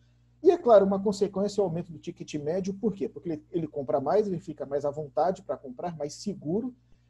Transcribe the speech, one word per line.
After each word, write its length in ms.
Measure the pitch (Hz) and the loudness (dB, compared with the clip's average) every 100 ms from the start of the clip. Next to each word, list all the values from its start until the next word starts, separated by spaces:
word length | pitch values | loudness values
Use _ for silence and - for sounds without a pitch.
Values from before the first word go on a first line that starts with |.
| _ _ _ _ | _ _ _ _
E, 80 | 330 | 4
é 60 | 349 | 6
claro, 300 | 240 208 196 | 8 8 8
uma 120 | 196 | 2
consequência 640 | 208 202 190 190 202 208 | 0 0 -2 0 -2 0
é 20 | |
o 40 | 190 | 0
aumento 260 | 165 170 | -2 -8
do 60 | 151 | -12
ticket 360 | - - - 151 | -12 -12 -8 -6
médio, 360 | 147 185 190 | -2 -2 -2
por 220 | 196 226 | -2 -4
quê? 120 | - 131 | -2 -6
Porque 220 | - 170 | -6 -8
ele, 160 | 156 - | -8 -6
ele 160 | 175 156 | -4 -4
compra 340 | 147 131 147 | -6 -2 -2
mais, 260 | 135 190 202 | 2 2 2
ele 120 | 170 | -2
fica 260 | - 147 | -8 -10
mais 220 | 135 143 143 | -4 -2 -2
à 40 | |
vontade 520 | 143 147 143 170 185 | -4 -4 0 0 0
pra 120 | - | -4
comprar, 400 | 131 135 127 175 160 | -8 -10 -10 -8 -6
mais 160 | 147 | -8
seguro, 600 | - 208 180 143 196 254 - _ _ | -8 -8 -6 -2 -2 -4 -10 _ _